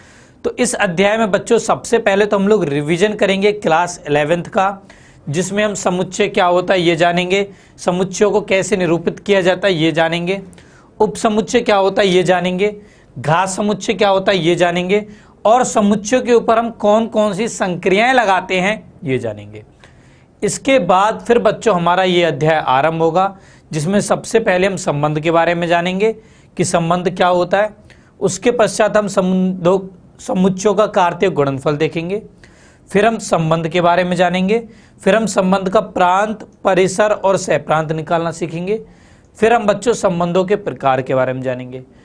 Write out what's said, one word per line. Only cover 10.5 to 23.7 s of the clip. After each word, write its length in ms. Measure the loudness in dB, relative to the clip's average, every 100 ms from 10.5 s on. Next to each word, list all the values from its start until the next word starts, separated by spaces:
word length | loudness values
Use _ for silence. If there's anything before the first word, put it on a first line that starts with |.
| -20 -20 -20 _ -2
उपसमुच्चय 600 | -2 0 -2 0 0 0
क्या 160 | 2 2
होता 240 | 2 2
है 60 | 2
ये 160 | 2
जानेंगे, 520 | 2 0 0 -2 -2 -4 -18 _ _
घात 340 | -6 0 0 0
समुच्चय 440 | -2 -4 -4 -4
क्या 160 | 0 2
होता 220 | 2 0
है 60 | 0
ये 180 | 2
जानेंगे, 500 | 2 2 0 0 -2 -2 -16 -20 _
और 180 | 2 2
समुच्चयों 580 | 2 0 0 0 0 -2
के 120 | 2
ऊपर 240 | 2 2 0
हम 120 | 0
कौन 360 | -2 2 2 0
कौन 260 | 0 -2
सी 140 | -2 -4
संक्रियाएं 680 | -4 -4 -2 0 2 2
लगाते 460 | 2 2 0 0 -2
हैं 400 | -2 -4 -10 -10
ये 140 | -4 -4
जानेंगे। 440 | -4 -10 -14 -20 -20 _ -20 -20 -20 _ _ -6
इसके 360 | -6 -2 2 2
बाद 380 | 4 2 2 0
फिर 200 | 0 2
बच्चों 360 | 2 0 0
हमारा 280 | 2 2 2
ये 200 | 2 2
अध्याय 320 | 2 2 2 2
आरंभ 440 | 2 2 2 2
होगा, 340 | 0 2 -2 -4 -20 -20 -10